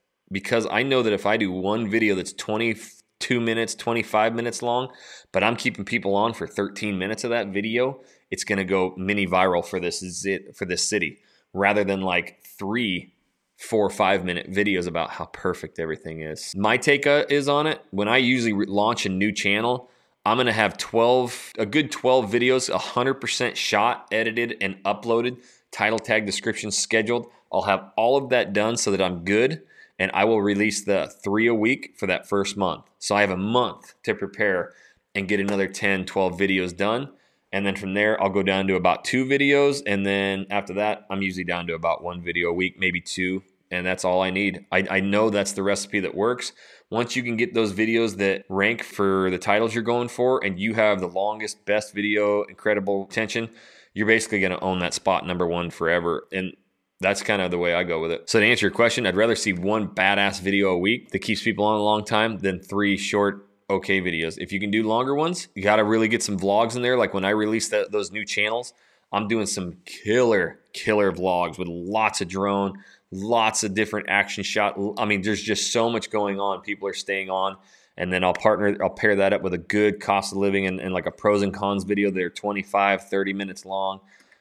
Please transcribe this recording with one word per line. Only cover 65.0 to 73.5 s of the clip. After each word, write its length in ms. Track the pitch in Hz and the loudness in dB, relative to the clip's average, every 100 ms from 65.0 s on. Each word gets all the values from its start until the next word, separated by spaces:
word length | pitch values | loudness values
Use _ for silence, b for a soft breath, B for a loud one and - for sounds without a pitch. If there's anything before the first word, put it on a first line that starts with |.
| 127 143 | 0 0
ones, 320 | 160 180 - 101 | -2 -4 -10 -4
you 80 | |
gotta 200 | 98 107 | 2 4
really 240 | 104 110 113 | 4 4 2
get 140 | 113 | 0
some 160 | - 98 | -2 -2
vlogs 380 | 98 101 117 123 | 2 2 2 0
in 80 | |
there. 120 | 120 127 | 0 2
Like 200 | 98 98 | 0 0
when 100 | 95 | 0
I 60 | |
release 380 | 107 107 110 - | 0 0 -2 0
that, 220 | 104 92 | -2 -2
those 200 | 104 90 | -4 -4
new 120 | 104 | -8
channels, 500 | 101 - 104 117 123 - b b b | -6 -2 -2 -2 -6 -16 b b b
I'm 160 | 101 104 | -4 0
doing 200 | 113 98 | 0 -2
some 300 | - 90 82 - | -4 -6 -10 -18
killer, 720 | - 104 120 120 104 82 - _ | -10 0 2 4 4 2 -4 _
killer 380 | - - 107 101 | -8 0 2 2
vlogs 460 | 87 92 87 87 80 | 0 0 0 -2 -4
with 100 | 85 | -8
lots 540 | 87 87 107 107 - | -8 -4 -2 -2 -2
of 60 | 90 | -6
drone, 460 | 95 101 101 98 98 B B B | -2 0 0 0 -4 B B B
lots 520 | 95 104 117 110 | -8 0 2 2